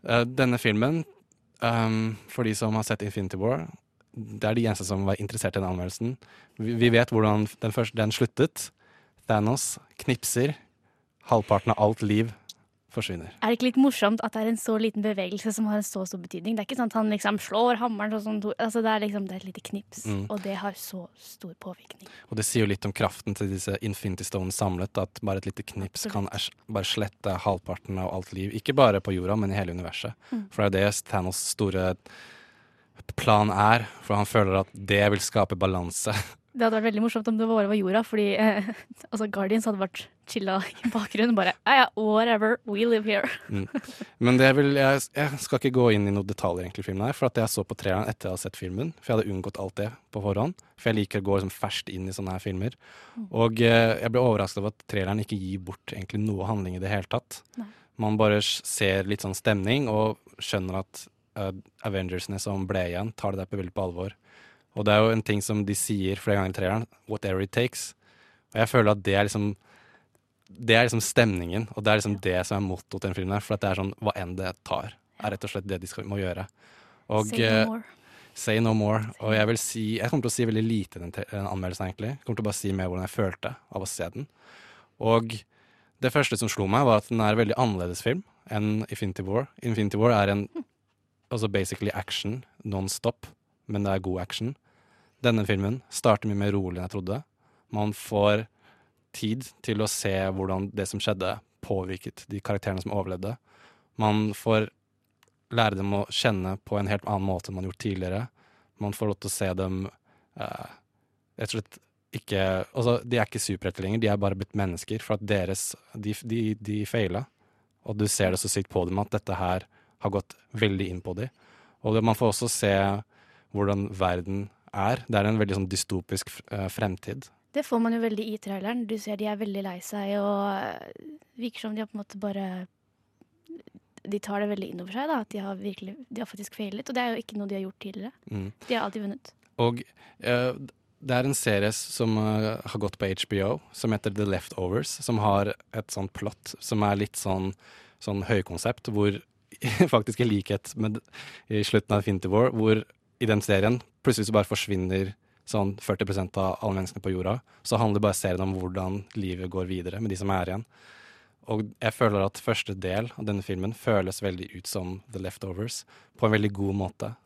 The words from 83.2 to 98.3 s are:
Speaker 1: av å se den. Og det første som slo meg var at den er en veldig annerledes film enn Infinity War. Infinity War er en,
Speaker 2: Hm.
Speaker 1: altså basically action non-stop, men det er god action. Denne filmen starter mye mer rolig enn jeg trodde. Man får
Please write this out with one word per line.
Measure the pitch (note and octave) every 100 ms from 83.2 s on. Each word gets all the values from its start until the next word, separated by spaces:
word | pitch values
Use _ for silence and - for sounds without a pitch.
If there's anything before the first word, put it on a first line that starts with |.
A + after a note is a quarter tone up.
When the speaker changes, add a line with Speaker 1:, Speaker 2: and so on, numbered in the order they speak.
| G2 - - - _
Speaker 1:
av | G#2
å | F#2+
se | - F2
den. | A2 D3 _ - - - - _ _
Og | A2+ A2+ A2+ A2 - _ _ _ _ _
det | B2+
første | D3 C#3 A2+
som | A2
slo | - F#2+
meg | A2+ C3+
var | G#2+
at | -
den | A#2 G#2+
er | A2
en |
veldig | G#2+ A#2
annerledes | B2 F#2+ F2 F2 -
film | D#3+ - _ -
enn | G#2+ G#2+ G#2+ A2
Infinity | - G2+ F#2+ F#2+
War. | G#2+ C3+ -
Infinity | B2 A2 G#2 G2+
War | A#2 A2
er | G2+ G2+
en, | G2+
Speaker 2:
Hm. | - - _ _ _ _ _ _
Speaker 1:
altså | A#2+ G#2+
basically | G2+ F#2 F2+ G2+
action | F#2+ - - G#2 B2 - _
non-stop, | A2 G2 F#2+ - A#2 - - _ _ _ -
men | G#2 G2+
det |
er | F#2+
god | F#2 F#2
action. | F#2 - A2+ D3 _ _ _ _ _ _
Denne | B2 A2+ G2+
filmen | G2 G2 C3 _
starter | - A#2+ G#2 A2
mye | G2+
mer | G2+ G2+
rolig | F#2 F2
enn | F2+
jeg | G#2
trodde. | F2+ A#2 - _ _ _ _
Man | G#2+ G#2
får | G#2 - G#2 G#2